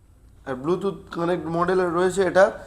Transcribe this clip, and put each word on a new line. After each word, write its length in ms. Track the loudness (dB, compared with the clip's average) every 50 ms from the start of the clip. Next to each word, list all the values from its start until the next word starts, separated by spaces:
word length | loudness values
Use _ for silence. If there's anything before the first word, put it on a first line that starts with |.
| -20 -20 -20 -20 -20 -20 -20 -16 -10
আর 80 | -10 -10 -6 -2
Bluetooth 560 | -2 -2 -2 -2 -4 -6 -8 -12 -12 -8 -4
কানেক্ট 260 | -2 -2 -2 -2 -4
মডেল 340 | -4 -2 -2 0 0 2 2
রয়েছে 420 | 0 0 0 0 0 0 0 0 0
এটা। 300 | 2 4 6 6 4 4 -2 -12